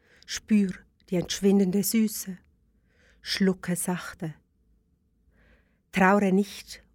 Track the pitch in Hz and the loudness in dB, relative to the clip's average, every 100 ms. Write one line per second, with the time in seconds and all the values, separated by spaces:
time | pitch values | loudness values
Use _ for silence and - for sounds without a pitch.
0 | _ _ - - - 214 190 - - _ | _ _ -14 -12 0 2 2 -4 -18 _
1 | _ 175 160 - 196 196 185 202 190 226 | _ -4 -4 0 4 4 4 0 0 0
2 | 214 - 190 180 _ _ _ _ _ _ | -2 -4 -12 -14 _ _ _ _ _ _
3 | _ _ - - 190 185 - 175 - 175 | _ _ -8 0 0 0 -4 -4 -4 -6
4 | - - 160 - _ _ _ _ _ _ | -8 -12 -12 -12 _ _ _ _ _ _
5 | _ _ _ _ _ _ _ _ _ 190 | _ _ _ _ _ _ _ _ _ 2
6 | 190 202 196 190 202 - - - _ | 4 4 4 2 0 -8 -18 -20 _